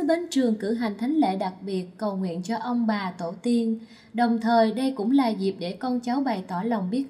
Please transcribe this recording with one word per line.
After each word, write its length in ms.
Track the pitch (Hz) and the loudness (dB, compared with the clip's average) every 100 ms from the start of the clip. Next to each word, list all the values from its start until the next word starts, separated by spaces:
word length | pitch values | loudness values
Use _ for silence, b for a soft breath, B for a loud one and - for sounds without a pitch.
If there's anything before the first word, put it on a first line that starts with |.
| 302 | 2
Bến 180 | 339 339 | 0 0
Trường 240 | 269 240 | 2 2
cử 200 | 214 196 | 2 0
hành 240 | 233 226 202 | -2 -2 -2
thánh 160 | 247 | 0
lễ 220 | 311 208 190 | 2 2 2
đặc 180 | 190 185 | -4 -4
biệt 260 | 190 190 180 - | -4 -4 -4 -6
cầu 180 | 208 190 | -4 -2
nguyện 260 | 185 165 | -2 -4
cho 140 | 196 226 | -4 -4
ông 300 | 247 240 220 | -2 0 2
bà, 260 | 208 185 180 | 0 -2 -6
tổ 160 | 170 196 | -6 -4
tiên, 360 | 240 240 226 226 B B B | 0 2 2 -2 B B B
đồng 280 | 220 240 233 | 0 2 2
thời 320 | 220 233 220 | 4 4 4
đây 220 | 220 262 269 | 2 -2 0
cũng 140 | 208 | 4
là 180 | 277 240 | 4 4
dịp 280 | 202 190 190 | 0 -2 -2
để 140 | 175 | -6
con 280 | - 254 247 | -4 -2 -2
cháu 200 | 240 269 | 0 0
bày 240 | 262 196 185 | 0 -2 -4
tỏ 140 | 180 | -4
lòng 280 | 226 220 180 | 0 0 0
biết 140 | 247 | -2